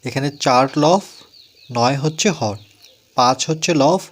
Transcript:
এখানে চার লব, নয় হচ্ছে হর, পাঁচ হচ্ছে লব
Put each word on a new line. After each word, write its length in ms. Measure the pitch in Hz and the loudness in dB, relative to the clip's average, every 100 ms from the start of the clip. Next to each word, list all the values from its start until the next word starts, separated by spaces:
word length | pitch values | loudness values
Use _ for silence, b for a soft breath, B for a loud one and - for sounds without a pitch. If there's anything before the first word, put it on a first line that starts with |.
এখানে 260 | - 139 139 143 | -6 -6 -6 -4
চার 280 | - 127 135 151 | 2 2 2 2
লব, 240 | 151 185 - - - _ - _ - | 2 2 0 -20 -20 _ -20 _ -10
নয় 240 | 120 120 143 | -2 0 0
হচ্ছে 340 | 151 156 220 | -4 -2 -2
হর, 260 | 165 110 101 - _ _ _ _ | -2 -4 -6 -14 _ _ _ _
পাঁচ 360 | - 123 131 - | 0 2 2 -2
হচ্ছে 240 | 156 156 | -4 -2
লব 260 | 160 135 185 - | 2 2 2 -4